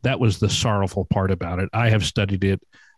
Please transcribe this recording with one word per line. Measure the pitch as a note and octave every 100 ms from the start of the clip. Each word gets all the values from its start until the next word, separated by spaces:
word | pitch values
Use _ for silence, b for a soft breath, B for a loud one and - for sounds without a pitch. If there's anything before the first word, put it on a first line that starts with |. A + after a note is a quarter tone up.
that | B2 C3+
was | A#2 F2+
the | G#2
sorrowful | - A#2+ G2+ G2 -
part | F#2 G2+ F#2+
about | F#2 E2+ F2+
it. | F#2+
I | A2 A#2
have | G#2+
studied | - - G2 F#2
it. | G2 F#2+ _ b b